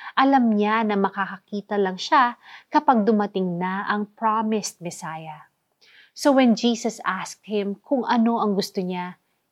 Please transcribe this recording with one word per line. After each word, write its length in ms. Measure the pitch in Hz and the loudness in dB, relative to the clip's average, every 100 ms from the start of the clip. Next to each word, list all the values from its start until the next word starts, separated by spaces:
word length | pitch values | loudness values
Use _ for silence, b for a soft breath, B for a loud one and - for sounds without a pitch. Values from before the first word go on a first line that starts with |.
| B - | B 0
alam 400 | 269 269 233 208 | 4 4 4 2
niya 240 | 208 226 | 2 0
na 160 | 214 202 | 0 0
makakakita 800 | 190 196 185 190 - 208 - 202 | 0 -2 -6 -8 -10 -10 -4 -2
lang 240 | 190 185 | -2 -2
siya 400 | - 302 240 233 B B B | 2 4 4 -2 B B B
kapag 320 | 302 302 233 202 | 0 2 2 4
dumating 560 | 214 202 190 185 175 | 2 0 -2 -4 -4
na 240 | 185 190 - | -4 -4 -4
ang 240 | 208 208 - | -4 -4 -4
promised 640 | 220 220 220 214 - - | -2 0 0 -2 -4 -10
Messiah. 640 | 170 - 160 160 156 151 - _ _ _ b b b - | -14 -10 -12 -12 -14 -18 -20 _ _ _ b b b 0
So 160 | 294 | 4
when 240 | 262 247 214 | 6 6 4
Jesus 400 | 240 226 226 - - | 2 0 -4 -6 -6
asked 400 | 190 196 - - | -6 -10 -14 -6
him 320 | 208 202 196 - | -4 -4 -8 -4
kung 160 | 269 | -4
ano 400 | - 247 226 233 | 0 2 2 2
ang 160 | 208 196 | 0 -2
gusto 240 | - - | -4 -6
niya, 400 | 180 180 180 - _ _ _ | -6 -6 -8 -12 _ _ _